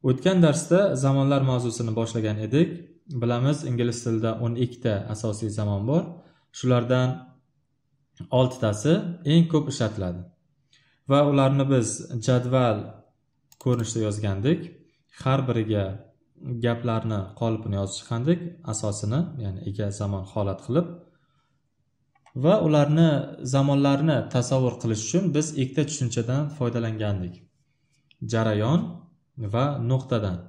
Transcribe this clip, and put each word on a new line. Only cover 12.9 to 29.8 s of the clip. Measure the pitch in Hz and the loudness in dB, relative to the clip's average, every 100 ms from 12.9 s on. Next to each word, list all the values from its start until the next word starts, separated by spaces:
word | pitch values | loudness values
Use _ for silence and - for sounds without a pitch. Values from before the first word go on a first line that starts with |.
| - _ _ _ _ _ _ | -16 _ _ _ _ _ _
ko'rinishida | - 120 113 117 | 0 0 0 -2
yozgandik. | 107 104 104 95 117 185 - - _ _ _ - | -2 -2 -2 -2 0 0 -2 -18 _ _ _ -6
Har | 131 135 131 | 0 0 2
biriga | 117 107 104 95 101 - _ _ _ 139 120 | -2 0 0 -2 -6 -14 _ _ _ -10 -4
gaplarni | 117 117 120 113 110 107 92 - | -2 -2 -2 -2 -2 -4 -6 -4
qolipini | 117 110 107 101 | -4 -2 -4 -4
yozgandik, | 98 - - 117 131 175 170 - | -4 -6 -6 -4 0 0 -2 -12
asosini, | - 110 107 98 104 131 175 139 | -10 -6 -4 -4 -2 -2 -4 -6
ya'ni | 104 92 - | -8 -8 -8
ega | 98 104 | -6 -6
zamon | 101 101 98 | -4 -4 -4
holat | 92 - 98 95 | -6 -4 -4 -4
qilib. | - 131 170 - - _ _ _ _ _ _ _ _ _ _ _ _ - | -2 -2 -2 -8 -20 _ _ _ _ _ _ _ _ _ _ _ _ -2
Va | 143 208 | 2 4
ularni, | 160 151 143 151 165 143 - - | 4 4 4 6 6 4 -2 -10
zamonlarni | 131 135 139 139 139 139 156 139 - | -2 2 2 4 4 4 2 0 0
tasavvur | 127 120 131 127 - | -2 0 2 0 0
qilish | 117 107 107 | -2 -2 0
uchun | 175 196 | 0 0
biz | 143 151 | 0 -2
ikkita | - 131 - 147 | -2 -2 0 -2
tushunchadan | - 120 117 113 135 147 | -2 -4 -2 -2 -2 -2
foydalangandik. | - 120 120 113 107 104 98 87 - _ _ _ _ _ _ _ _ | -2 -2 -2 -4 -2 -2 -2 -4 -10 _ _ _ _ _ _ _ _
Jarayon | 113 113 113 107 107 160 233 - - _ _ - | -4 0 2 2 2 2 0 -10 -18 _ _ -10
va | 104 113 139 | -4 0 0
nuqtadan. | 139 | 0